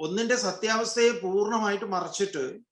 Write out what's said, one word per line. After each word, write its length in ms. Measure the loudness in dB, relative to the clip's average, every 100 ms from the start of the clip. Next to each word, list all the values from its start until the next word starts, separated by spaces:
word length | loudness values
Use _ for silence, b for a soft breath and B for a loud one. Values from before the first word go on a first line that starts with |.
ഒന്നിന്റെ 360 | -4 -2 0 0
സത്യാവസ്ഥയെ 720 | 0 -2 0 0 0 4 4
പൂർണ്ണമായിട്ട് 760 | 4 0 2 2 2 0 -2
മറച്ചിട്ട് 720 | -2 -4 -4 -2 -2 -2 -4 -6 _